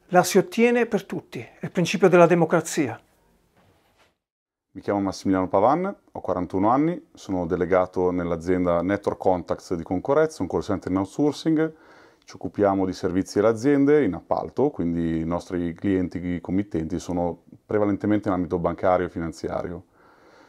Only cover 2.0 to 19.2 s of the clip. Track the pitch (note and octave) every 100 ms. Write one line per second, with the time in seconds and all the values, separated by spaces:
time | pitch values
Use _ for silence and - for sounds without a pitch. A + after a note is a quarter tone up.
2 | F#3 F3+ E3 F3 D#3+ E3+ D#3 - B2+ A2
3 | _ _ _ _ _ _ _ _ _ _
4 | _ _ _ _ _ _ _ F#2+ - G2+
5 | G2 - G2+ F#2+ F2+ G2 A2+ D#3+ F#3+ G3
6 | _ - - F2+ F2 F#2+ G#2+ C3+ D#3+ F3+
7 | - - - F#2 E2+ F2 E2+ F#2 F2+ F#2+
8 | F2+ F2+ E2+ E2+ E2+ F2+ F2+ E2+ F2 G2+
9 | - - G2+ F2+ - E2+ - F2 E2 F2+
10 | G#2+ D3 D#3 - F2 F2+ - F#2+ - F#2+
11 | G2 - D3 C3+ D#3+ D#3 D#3+ D#3+ - -
12 | - _ - - F#2+ - G2 G2 F#2 F2+
13 | F#2+ F2+ F#2 G#2 G#2+ G#2+ C3 C#3 C#3 D3+
14 | A2+ E2+ - F2 E2 - C#3+ - E2+ E2+
15 | E2 D#2+ E2 F2 - F2+ E2+ D#2+ G2+ F#2+
16 | F2 F2+ F2 F2 - F#2 G2+ E2+ D#2+ E2+
17 | - F2 F2 E2+ _ - - G#2 G#2 F#2+
18 | G#2 G#2+ G#2 F2+ E2 F2+ E2+ E2 G2 F2+
19 | F2 F2+